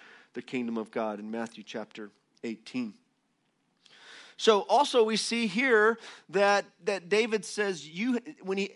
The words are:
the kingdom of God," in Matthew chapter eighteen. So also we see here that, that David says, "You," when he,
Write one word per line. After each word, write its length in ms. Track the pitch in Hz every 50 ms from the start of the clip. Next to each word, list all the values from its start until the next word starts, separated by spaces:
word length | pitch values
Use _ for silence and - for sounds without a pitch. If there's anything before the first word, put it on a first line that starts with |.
| - - - - - _ -
the 100 | 123 120
kingdom 340 | - - 131 120 117 113
of 140 | 113 107 107
God," 300 | - 123 110 107 107 101
in 100 | 104 110
Matthew 320 | 113 117 117 110 - 107 101
chapter 480 | - - 117 104 - - 117 107 101 _ _ _ _ _ _ -
eighteen. 520 | 117 156 190 - - - 127 123 107 101 _ _ _ _ _ _ _ _ _ _ _ _ _ _ _ _ _ _ _ - - - - - - - - -
So 240 | - - 220 220 196 -
also 400 | - 202 247 294 269 - 247 220
we 140 | 220 220
see 300 | 202 - - 226 233 233
here 520 | 214 170 220 233 269 233 214 214 220 233 226 - - - - - -
that, 360 | 151 190 202 202 202 202 190 - _ _ 175
that 240 | 214 202 185 175 175
David 360 | 202 214 233 220 220 214 175
says, 440 | - - 208 208 202 190 156 139 156
"You," 300 | 156 175 220 254 247 226 - 151 151 - 185
when 160 | 190 196 196
he, 160 | 196 - -